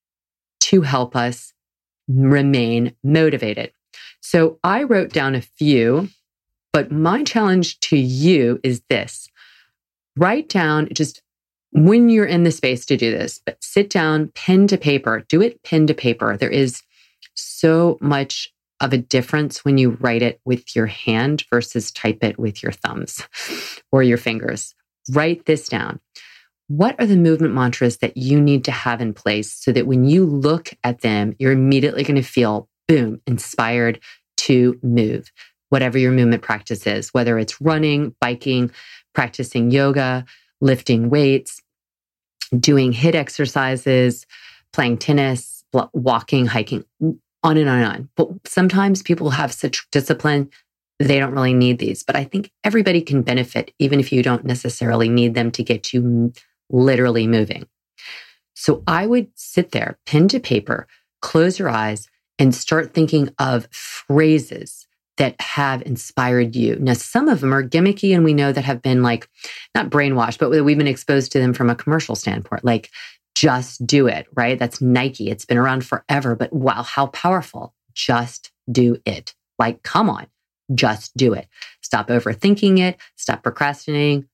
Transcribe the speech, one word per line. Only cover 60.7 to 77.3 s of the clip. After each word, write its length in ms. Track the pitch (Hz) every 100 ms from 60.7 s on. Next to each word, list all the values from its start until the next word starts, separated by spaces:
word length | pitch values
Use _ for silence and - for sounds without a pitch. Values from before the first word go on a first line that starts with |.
| - - _ _ _
close 360 | - 160 175 185
your 120 | 175
eyes, 380 | 113 107 107 - _ _ -
and 160 | 135
start 400 | 123 - 160 -
thinking 400 | 165 156 156 135 -
of 280 | 135 120 -
phrases 1120 | - - - - 143 160 156 - - - - - _ _ -
that 180 | 135 -
have 440 | - - 143 127
inspired 720 | - 120 - - 127 123 117 120
you? 220 | 113 117
Now, 160 | 131
some 360 | 120 - 240 302
of 120 | 190
them 120 | 135
are 100 | 139
gimmicky 520 | 131 160 190 202 196 180
and 80 |
we 100 | 160
know 180 | 147 139
that 140 | 135 131
have 160 | 123
been, 220 | 131 127
like, 260 | 123 117 - _ - - - -
not 160 | -
brainwashed, 480 | 147 139 127 117 -
but 100 | 139
we've 300 | 156 143 147
been 80 | 143
exposed 440 | 131 - 139 127
to 60 | 135
them 140 | 127
from 160 | 123 120
a 60 | 120
commercial 400 | - 160 - 107
standpoint, 500 | - 104 101 - 123
like, 240 | 113 - - - _ _ -
"Just 500 | 156 127 127 - 120
do 220 | 143 123
it," 180 | 78 -
right? 240 | - 120 127
That's 240 | 123 -
Nike. 480 | 127 123 135 135 104
It's 160 | 107 -
been 140 | 120
around 260 | 131 131 127
forever, 500 | 131 - 143 127 113
but 160 | 120
wow, 300 | 156 131 107
how 240 | 120 - 139
powerful. 680 | - 175